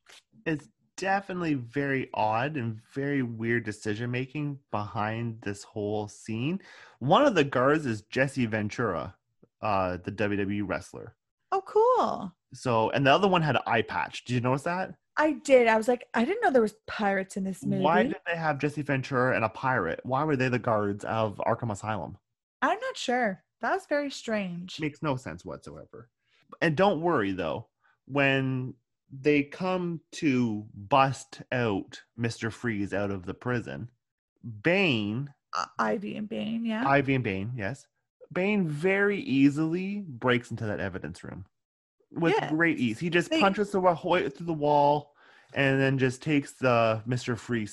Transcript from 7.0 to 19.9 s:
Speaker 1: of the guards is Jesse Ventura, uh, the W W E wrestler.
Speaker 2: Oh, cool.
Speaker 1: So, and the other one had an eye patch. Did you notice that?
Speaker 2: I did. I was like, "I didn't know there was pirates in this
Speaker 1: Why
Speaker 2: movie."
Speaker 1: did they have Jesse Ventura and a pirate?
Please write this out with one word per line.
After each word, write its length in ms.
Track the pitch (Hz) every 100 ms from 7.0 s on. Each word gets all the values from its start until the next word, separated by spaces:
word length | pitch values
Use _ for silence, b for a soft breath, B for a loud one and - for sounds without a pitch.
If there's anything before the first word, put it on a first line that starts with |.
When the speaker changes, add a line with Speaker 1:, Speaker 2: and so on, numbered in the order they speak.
| 127 196
Speaker 1:
of 100 | 285
the 100 | 190
guards 420 | 139 127 131 156 143
is 160 | 107
Jesse 420 | - - 135 135
Ventura, 720 | 117 107 104 - 117 82 67 - _ _ _ _
uh, 340 | 110 98 92 90
the 60 | 90
W 280 | 104 104 101
W 200 | 98 104
E 20 |
wrestler. 540 | 95 80 - 60 - - _ _ _
Speaker 2:
Oh, 120 | 381
cool. 720 | 392 427 466 494 277 - 180 - _
Speaker 1:
So, 340 | - 131 113 110
and 160 | - 135
the 60 |
other 160 | 156 196
one 140 | 180
had 140 | 156 117
an 60 | -
eye 160 | 113
patch. 420 | 107 90 71 -
Did 100 | -
you 60 | 123
notice 220 | 123 135
that? 320 | 170 180 185 - _ -
Speaker 2:
I 140 | 311
did. 340 | 262 - 262 233
I 100 | 220
was 100 | 220
like, 200 | 226 -
"I 100 | -
didn't 180 | 240 427
know 80 | 415
there 120 | 262
was 140 | 214 - -
pirates 500 | - 208 196 190 -
in 80 |
this 160 | 190 185
Speaker 1:
Why 400 | 202 - 151 175
Speaker 2:
movie." 100 | 247
Speaker 1:
did 80 | - -
they 100 | 170
have 220 | 160 139
Jesse 220 | 151 147
Ventura 540 | 143 135 123 131 127 98
and 80 |
a 60 | 110
pirate? 500 | - 131 127 82